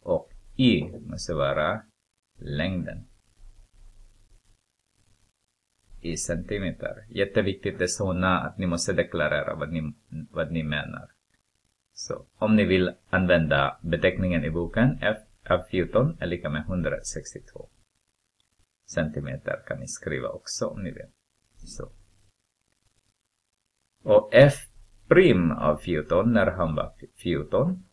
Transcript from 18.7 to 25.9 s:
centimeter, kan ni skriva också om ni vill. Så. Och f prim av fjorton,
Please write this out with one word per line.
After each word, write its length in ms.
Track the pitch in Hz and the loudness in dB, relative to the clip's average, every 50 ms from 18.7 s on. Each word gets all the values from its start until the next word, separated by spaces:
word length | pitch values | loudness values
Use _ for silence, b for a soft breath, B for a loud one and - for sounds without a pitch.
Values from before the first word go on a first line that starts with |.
| _ _ _ | _ _ _
centimeter, 760 | _ - - 82 76 76 73 71 67 65 69 - - - - - | _ -4 -4 -4 -2 -4 -8 -8 -8 -10 -8 -6 -6 -6 -6 -6
kan 140 | - - - | -10 -10 -8
ni 80 | - - | -8 -12
skriva 400 | - - - - 76 65 62 - | -12 -10 -8 -6 -6 -4 -6 -6
också 380 | - - _ - - - - | -8 -10 _ -12 -8 -6 -6
om 160 | - - - 95 | -6 -6 -8 -10
ni 80 | 82 | -10
vill. 200 | - - - - _ _ _ _ _ _ _ _ _ | -10 -12 -16 -18 _ _ _ _ _ _ _ _ _
Så. 360 | - - - - - - - - - _ _ _ _ _ _ _ _ _ _ _ _ _ _ _ _ _ _ _ _ _ _ _ _ _ _ _ _ _ _ _ _ _ _ _ _ _ _ _ _ _ | -20 -20 -18 -14 -14 -14 -14 -16 -20 _ _ _ _ _ _ _ _ _ _ _ _ _ _ _ _ _ _ _ _ _ _ _ _ _ _ _ _ _ _ _ _ _ _ _ _ _ _ _ _ _
Och 280 | 113 104 104 - - - | 6 6 6 6 6 8
f 220 | 120 139 147 - - - - _ - - _ _ _ _ - | 8 8 8 8 2 -8 -14 _ -20 -20 _ _ _ _ 6
prim 420 | - 175 190 170 113 92 85 82 | 6 8 8 8 6 6 4 2
av 260 | 73 - - 73 76 | 0 2 0 0 0
fjorton, 560 | 73 - - | 0 -2 -4